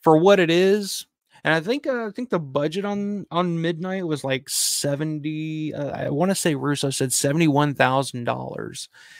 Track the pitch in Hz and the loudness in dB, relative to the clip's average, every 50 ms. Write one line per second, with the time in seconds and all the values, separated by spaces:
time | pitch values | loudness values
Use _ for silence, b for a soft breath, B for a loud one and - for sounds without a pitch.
0 | - 165 160 156 170 202 202 190 175 160 165 175 185 190 202 214 202 190 - - | 6 6 8 8 8 8 6 6 6 4 4 4 4 4 4 2 0 -4 -8 -10
1 | - _ _ _ _ _ b b b 147 156 165 151 202 254 294 - 302 254 240 | -12 _ _ _ _ _ b b b 0 0 0 0 -2 -4 -2 -2 -4 -4 -4
2 | 226 208 196 - 247 - 208 170 151 135 131 143 147 156 156 202 196 202 202 202 | -4 -6 -8 -8 -6 -4 -4 -4 -2 -2 -2 -2 -2 -2 -2 -4 -4 -4 -4 -4
3 | 202 202 208 196 - - - 170 180 175 170 165 165 165 170 156 185 185 190 196 | -4 -4 -6 -8 -8 -4 -2 -2 0 0 0 -2 -2 -2 -4 -4 -6 -6 -6 -4
4 | 180 160 156 131 - 135 135 131 135 - - - - - - - - 143 143 139 | -4 -4 -4 -4 -2 -2 -2 -4 -4 -4 -4 -2 -2 -2 -2 -2 -2 -2 -2 -2
5 | 156 156 156 151 143 156 156 156 156 156 156 156 156 147 - - 143 139 - - | -2 -4 -4 -6 -6 -6 -6 -6 -6 -6 -6 -6 -6 -6 -6 -6 -8 -6 -6 -6
6 | 127 - - 143 175 190 190 - - 170 147 135 135 143 143 - - 139 131 - | -4 -2 0 0 2 2 0 0 0 0 0 0 0 -2 0 0 0 -2 -2 -2
7 | 135 131 - - - 139 143 165 170 151 135 143 147 147 135 - 127 127 131 135 | -2 -2 0 0 0 2 2 4 4 4 4 4 2 2 2 2 2 4 4 2
8 | 135 - - 123 120 123 123 127 127 131 - - - - - - - - B B | 0 -2 -4 -6 -4 -4 -4 -4 -6 -8 -8 -8 -10 -10 -10 -12 -14 -16 B B
9 | B B B | B B B